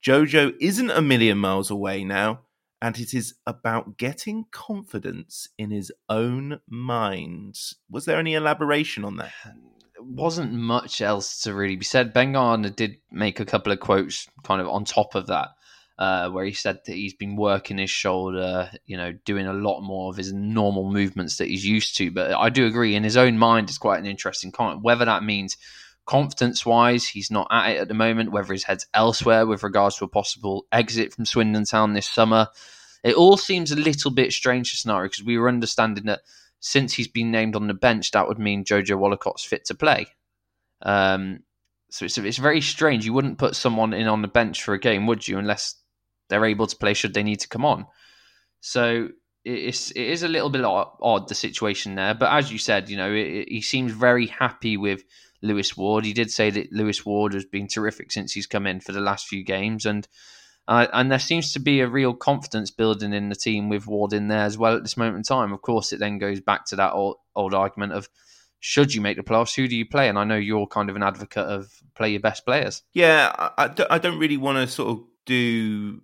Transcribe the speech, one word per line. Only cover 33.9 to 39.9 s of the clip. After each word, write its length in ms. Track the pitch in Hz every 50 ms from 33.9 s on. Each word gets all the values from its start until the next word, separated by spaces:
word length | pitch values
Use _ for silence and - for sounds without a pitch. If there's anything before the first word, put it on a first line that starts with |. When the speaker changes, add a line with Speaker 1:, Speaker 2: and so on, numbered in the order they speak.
| 147 147 - 143
Speaker 2:
bit 200 | 127 123 127 -
strange, 400 | - - - 127 123 127 120 -
the 60 | -
scenario, 320 | - - 117 107 95 92 95
'cause 120 | - - 101
we 140 | 117 120
were 120 | 117 117 123
understanding 560 | 123 120 117 110 - - 113 110 104 101 104
that 160 | 110 101 - _ _ _ _ _ _ _ _
since 320 | - - - 139 135 117 -
he's 140 | - 117
been 240 | - _ 117 113 117
named 240 | 113 113 110 110 107
on 120 | 107 104
the 60 | 104 101
bench, 380 | 95 - 123 113 107 - -
that 160 | - 107 95
would 100 | - 104 113
mean 260 | 107 104 101 101 95
Jojo 320 | - 107 101 95 95 101 95
Wollacott's 460 | 98 101 101 98 - 98 - - -
fit 180 | - - - _
to 100 | - -
play. 320 | - - 156